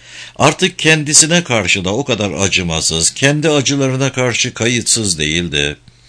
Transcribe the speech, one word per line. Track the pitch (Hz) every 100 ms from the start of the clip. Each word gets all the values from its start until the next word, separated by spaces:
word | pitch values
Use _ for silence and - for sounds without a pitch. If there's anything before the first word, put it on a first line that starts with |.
| - - - -
Artık | 139 151 190 -
kendisine | 156 160 147 147 156 175
karşı | - 117 92 104 90
da |
o | 107 139
kadar | 110 104
acımasız, | 76 98 87 90 80 82 80 82
kendi | - 135 151 156
acılarına | 147 123 139 135 131 135
karşı | 127 127 110 123
kayıtsız | - 113 120 104 120 104 82
değildi. | 76 82 87 73 71 73 - -